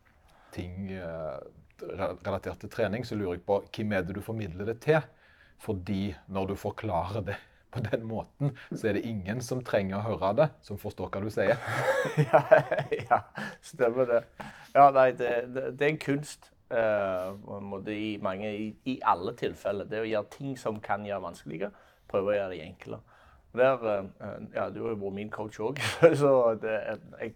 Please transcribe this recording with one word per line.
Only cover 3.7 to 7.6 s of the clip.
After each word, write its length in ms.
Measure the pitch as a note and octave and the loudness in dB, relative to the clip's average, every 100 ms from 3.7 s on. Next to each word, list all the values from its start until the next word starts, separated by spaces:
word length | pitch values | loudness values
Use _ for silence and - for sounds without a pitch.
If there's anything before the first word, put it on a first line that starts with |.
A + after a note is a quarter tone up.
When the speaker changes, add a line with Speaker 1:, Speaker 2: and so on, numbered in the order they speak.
Speaker 1:
hvem 200 | - G#2+ | -6 -2
er 100 | G2 | 0
det 120 | F2 G2 | -2 -6
du 60 | |
formidler 440 | G#2+ A2 G2+ E2 G#2 | -6 -6 -6 -6 -6
det 120 | A#2 | -2
til? 200 | - D#3 - _ _ _ - - | 4 4 2 _ _ _ -20 -12
Fordi 580 | - F#2+ F2 G2 G2 F#2 - | -6 -4 -2 0 -2 -6 -6
når 200 | F#2+ F#2 | -4 -2
du 80 | G2 | -2
forklarer 680 | G#2 - A2 E2+ F2+ A2 F#2 | -6 -6 -2 -2 -2 -4 -4
det 100 | G2 - _ | -8 -12 _